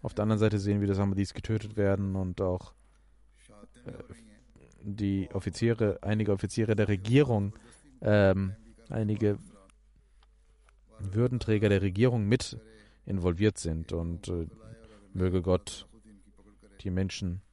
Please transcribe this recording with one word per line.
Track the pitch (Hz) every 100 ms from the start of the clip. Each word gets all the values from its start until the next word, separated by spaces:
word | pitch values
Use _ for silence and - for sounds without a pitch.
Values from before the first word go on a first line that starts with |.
Auf | -
der | -
anderen | 104 110
Seite | 107 104
sehen | 98 101
wir, | 101
dass | 98
Ahmadis | 98 98 98
getötet | - - 110 104 107
werden | 101 98 98 95
und | 92 90
auch, | 95 92 - - _ _ _ _ _ _ - 104 104 - -
äh, | - - - 113 - _ - - -
die | - 101 101 98 95
Offiziere, | 98 98 85 117 113 107 92
einige | - 107 104
Offiziere | 98 101 - 110
der | 107 104
Regierung, | 101 98 127 143 113 101 - - - - -
ähm, | - 104 98 95 98 98 - - -
einige | - 107 107 107 104 - - 95 _ _ _ _ _ _ _ _ _ _ _ _ 110
Würdenträger | 98 101 123 123 - 107 104
der | 98
Regierung | 98 92 123 120 101
mit | 123 - 117 - - - _ -
involviert | 98 87 85 104 -
sind. | - 80 80
Und, | 87 85 85 -
äh, | 90 82 - - - - - -
möge | 95 92 92
Gott | 90 90 - - - - - 101 - _ - 104 - -
die | 98
Menschen | 92 95 - 95 90 -